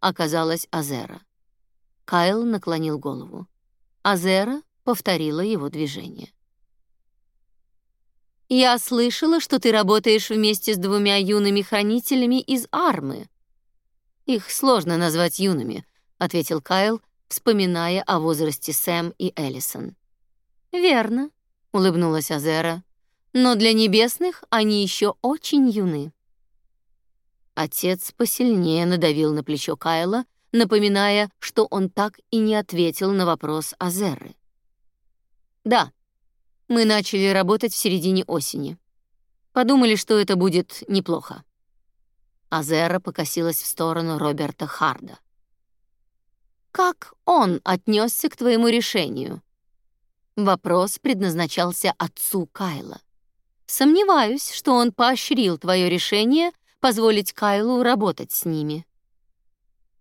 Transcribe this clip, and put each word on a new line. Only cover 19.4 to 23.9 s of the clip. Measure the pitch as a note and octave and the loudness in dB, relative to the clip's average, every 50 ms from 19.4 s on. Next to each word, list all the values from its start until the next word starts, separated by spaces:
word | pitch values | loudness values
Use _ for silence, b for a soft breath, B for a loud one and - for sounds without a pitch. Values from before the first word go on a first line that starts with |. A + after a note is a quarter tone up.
| D3 C3 - - - - - - - - - _ _ _ _ _ _ _ _ _ _ _ _ _ _ _ | -6 -6 -6 -8 -10 -10 -10 -10 -12 -12 -14 _ _ _ _ _ _ _ _ _ _ _ _ _ _ _
«Верно», | - F4+ F4 F#4 C#4 A#3 A3 G#3+ A#3 B3+ C#4 D4+ - _ _ _ _ _ _ _ | -2 0 2 4 4 4 2 0 -2 -4 -4 -6 -10 _ _ _ _ _ _ _
улыбнулась | - G3 F#3 F#3+ D#3+ F3 E3+ E3 D#3 D#3 D3 - | 0 2 2 2 2 2 2 2 0 -2 -2 -2
Азера. | D#3+ D3 C#3+ D#3+ D#3 D#3+ D#3+ E3 E3 F3+ - _ _ _ _ _ _ _ _ _ | -4 -2 -2 0 0 0 0 -2 -4 -6 -10 _ _ _ _ _ _ _ _ _
«Но | - B3+ B3+ B3+ A#3+ | 0 2 4 4 4
для | G3+ A3 A3+ | 4 4 4
небесных | A3 A3 A3 G3+ | 4 4 4 4